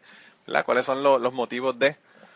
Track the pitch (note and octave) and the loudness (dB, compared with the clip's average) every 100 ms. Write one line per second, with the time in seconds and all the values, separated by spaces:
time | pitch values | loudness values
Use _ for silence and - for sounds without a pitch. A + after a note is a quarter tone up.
0 | - - - _ - - - A#2+ B2+ C3+ | -14 -20 -20 _ -4 -2 0 0 0 0
1 | C#3 C3+ A#2+ B2+ A#2 A#2+ C3 A#2+ C#3 D3 | 2 2 0 -2 -4 -4 -4 0 0 0
2 | _ _ - | _ _ -20